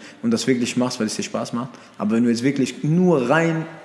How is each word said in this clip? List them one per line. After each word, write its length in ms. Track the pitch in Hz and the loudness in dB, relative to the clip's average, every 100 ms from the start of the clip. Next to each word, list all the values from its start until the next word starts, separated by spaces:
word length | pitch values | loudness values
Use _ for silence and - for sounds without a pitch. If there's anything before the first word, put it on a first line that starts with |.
| - - | -20 -8
und 80 | 117 | -2
das 140 | 113 - | 0 0
wirklich 300 | 127 120 - | 0 0 -2
machst, 240 | 123 - | -2 -2
weil 60 | 107 | -4
es 100 | - | -4
dir 60 | |
Spaß 320 | 104 110 120 120 | -6 -6 -6 -6
macht. 160 | 127 - - - | -8 -12 -20 -6
Aber 180 | 107 113 | 0 2
wenn 80 | 120 | 2
du 40 | |
jetzt 140 | 113 | 2
wirklich 420 | 127 139 123 - 147 | 0 0 -2 -2 0
nur 460 | 165 180 156 120 | 4 4 4 4
rein 340 | 151 165 160 160 - | 2 2 0 -4 -12